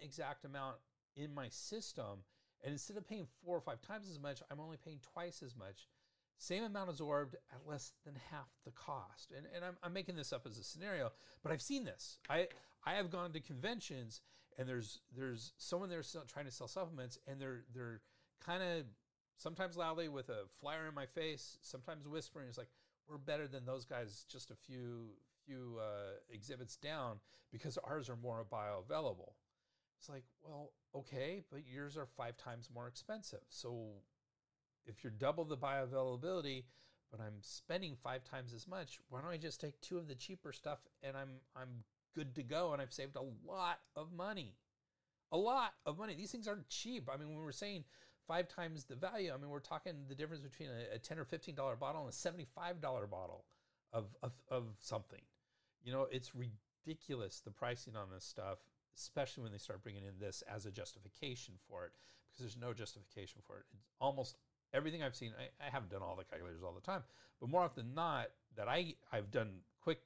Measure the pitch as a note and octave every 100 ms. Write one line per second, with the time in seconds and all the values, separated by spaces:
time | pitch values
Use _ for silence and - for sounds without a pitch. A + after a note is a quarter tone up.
0 | D3+ C#3+ C#3+ D3 C#3+ C#3 C3+ A#2 - _
1 | _ - D3 C#3+ B2 - - A3 - -
2 | G#2+ G2+ F#2+ _ _ _ C3+ D3 - G#3
3 | G3 G#3+ D#3 - F3 F3 D3+ C#3 - G#3+
4 | G3 D#3 C#3+ C3+ - D3 D#3 D#3 - D3+
5 | - - F3 - C3+ A#2+ G2 G#2 - _
6 | _ _ _ - - F3+ A3+ G3+ F#3+ D3+
7 | D3+ C#3+ C#3+ - - B2+ D3 D3 - -
8 | - C#3 - D3+ B2 - - - - C#3
9 | - - - C#3 - F3 F3+ F3+ F3 F#3
10 | F#3 E3+ C#3 C3 B2 A2+ G2 D3+ G3 F#3
11 | A#2+ - - - - D#3 - C#4 G#3+ F#2
12 | - - - D3+ F3 - - - - F#3+
13 | F#3 F3 F3 D#3 C3 C3 F3+ A#3+ - C3+
14 | A#2 G#2+ - - - - C3 B2 G#2+ -
15 | - B2 C3 A#2+ A#2 - - F3 F#3+ E3+
16 | D3+ E3 C#3 - C#3+ B2 A#2 - F3+ D#3
17 | B2+ B2 - C#3 C3+ B2 A#2 A#2+ A#2+ A2
18 | - - _ _ - F3+ F3+ E3+ C3 G2
19 | _ _ _ - - E3+ F#3 E3+ E3 D#3+
20 | E3 C#3 B2+ A2 G2 - C#3+ D#3 D#3 D3
21 | C3+ - D#3+ D3 - - - C3 B2 D#3
22 | D3 D#3 D3+ D#3+ C3 A#2 B2+ _ _ _
23 | - D3+ C#3 D3+ D3 C3 B2 C3 A#2+ B2+
24 | A2+ G2+ - C3+ - A2+ - B2+ A#2+ A#2
25 | A2+ G2 - _ - C3 B2 A#2 A2 G#2
26 | G2+ G2+ - A#2 A2 B2+ B2 - C#3+ D#3
27 | B2 G#2+ - - - A2+ D3+ A#2+ - D3+
28 | B2+ A#2+ A#2+ A2+ G#2+ A2+ G#2 G2+ G2+ D#3
29 | D3 F#2 F2 - _ _ _ _ _ _
30 | - C#3 B2 _ D#3 D3 D3 - _ C#3
31 | C3+ C#3 C3+ F#3+ E3 C#3 C#3+ C3 C#3+ D3+
32 | C3 - A#2+ A#2+ - A#2 A#2 A#2+ A#2+ -
33 | - A3 - G#2 - - B2 A#2+ A2 G2+
34 | - _ _ _ _ _ _ _ - A2
35 | C3 G#2+ C3+ D#3 D#3+ C#3+ C#3 C#3 C3 C3+
36 | C3 B2 D#3 F#3 C#3+ C3 B2 - - -
37 | _ A2 A2 G#2 G2 - - E3+ F#3 C3
38 | C3+ C3 - C3+ B2 A#2 C#3+ F#3 D#3 -
39 | - B2 D3+ E3+ D#3+ - D3+ C#3+ - F3+
40 | D#3+ C3 - F#3+ - - - C#3+ - _
41 | C#3 C3+ C3+ C3 - B2+ B2+ A#2+ - _
42 | _ - D3 B2+ A#2+ D3+ F3 C#3+ C3 -
43 | C#3 C#3 C3+ A2 - F#3+ F3 E3+ - -
44 | D#3 E3+ F#3+ G#3 A#2+ - _ _ _ _
45 | _ _ _ D#3+ G#3+ C4 A3+ - - D#3
46 | G#3+ D3+ G3+ B3 G#3+ G#3 C#3 - A3+ B3
47 | B2+ C3+ D3+ D#3 D#3 C3+ G3+ G3 D3+ -
48 | - - - E3 F3 - E3+ D#3+ - B2+
49 | F#3 A3 F#3 C3+ C#3+ C#3+ - D#3 F#3+ D#3
50 | C3+ C3+ D3+ D#3+ C#3 - D3+ A#2 A#2 A#2
51 | - D#3+ D#3+ E3 - C#3+ C3+ A#2+ C3+ D#3
52 | C#3 - F3+ F3 C#3+ - F3 F3 D3 B2+
53 | G2+ F#2 F2+ F2 - - _ _ _ A2+
54 | G#2 A2+ B2 A#2+ - B2+ A2+ G#2+ - G#2+
55 | G2 F#2+ - _ _ _ _ _ A#2+ C3
56 | C3 C3 B2 B2 B2 G#2+ - _ - D#3
57 | - C3 G2+ - - G2+ A#2+ B2 - A2
58 | F#2+ F#2 - - F#2+ F#2+ - _ _ -
59 | - - C3+ - A#2 G#2 - F#2+ A2 G2+
60 | G2 F#2+ G2+ F#2+ - G#2+ G#2 G2 F2+ -
61 | G2+ - D3 B2 - F#2+ - F#2+ F2 -
62 | - - - - B2 A#2 A#2+ A2+ A2 -
63 | F#2+ - F#2 - - G2+ - G2+ - -
64 | C3+ C#3 B2 - _ _ _ C3 D#3 E3
65 | C#3+ A#2+ A#2 A2 C3 - C#3+ C3+ G#2 G2
66 | F2+ F2+ F#2 E2 F2 E2 F2+ F2 - C#4+
67 | - - - - A#2+ E3 F3 - A#2+ C#3
68 | E3 C#3 A2+ - _ A2 G#2+ D3 F3 -
69 | - A#2 G2+ A#2+ A2 F#2 - _ - D#3+